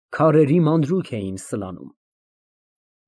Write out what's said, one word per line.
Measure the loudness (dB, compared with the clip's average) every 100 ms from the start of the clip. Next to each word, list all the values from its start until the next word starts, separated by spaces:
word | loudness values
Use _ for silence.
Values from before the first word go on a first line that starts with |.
| _
քարերի | 0 2 4 4 4
մանրուք | 2 0 0 -2 -4
էին | -8 -8 -10
սլանում։ | -10 -10 -10 -12 -18 _ _ _ _ _ _ _ _ _ _ _